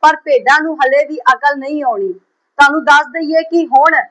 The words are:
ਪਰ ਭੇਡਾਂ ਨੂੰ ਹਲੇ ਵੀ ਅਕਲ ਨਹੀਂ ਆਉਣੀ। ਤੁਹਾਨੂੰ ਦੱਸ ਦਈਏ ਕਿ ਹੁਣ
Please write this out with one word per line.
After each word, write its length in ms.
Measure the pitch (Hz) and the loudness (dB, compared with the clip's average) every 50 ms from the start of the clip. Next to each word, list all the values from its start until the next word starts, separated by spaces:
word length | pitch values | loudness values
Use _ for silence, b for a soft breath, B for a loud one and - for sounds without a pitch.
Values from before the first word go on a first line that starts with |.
ਪਰ 160 | - 311 311 | 4 2 2
ਭੇਡਾਂ 440 | 311 _ 311 294 247 190 226 277 302 311 | 2 _ -2 -2 0 2 2 2 2 0
ਨੂੰ 140 | 320 320 | -2 -4
ਹਲੇ 280 | 311 - 262 269 285 302 | -2 0 0 2 0 0
ਵੀ 140 | 294 302 311 | -2 -6 -4
ਅਕਲ 400 | - - 262 247 - 285 285 277 | 0 -2 -2 0 0 -2 -2 -2
ਨਹੀਂ 260 | 269 277 302 302 294 | -8 -8 -8 -6 -4
ਆਉਣੀ। 280 | 254 226 202 196 190 180 | -4 -4 -4 -6 -8 -8
ਤੁਹਾਨੂੰ 720 | 190 _ _ _ _ _ _ _ - 285 277 285 311 269 | -10 _ _ _ _ _ _ _ 2 2 2 2 -2 0
ਦੱਸ 220 | 262 294 294 302 | 2 2 2 2
ਦਈਏ 360 | 302 - 330 330 294 320 320 320 | -2 -6 -8 -6 -2 -2 -2 -2
ਕਿ 240 | 320 339 339 330 | 0 -2 -2 -2
ਹੁਣ 300 | 247 247 269 285 320 320 285 - - | 2 2 2 4 4 2 0 -4 -6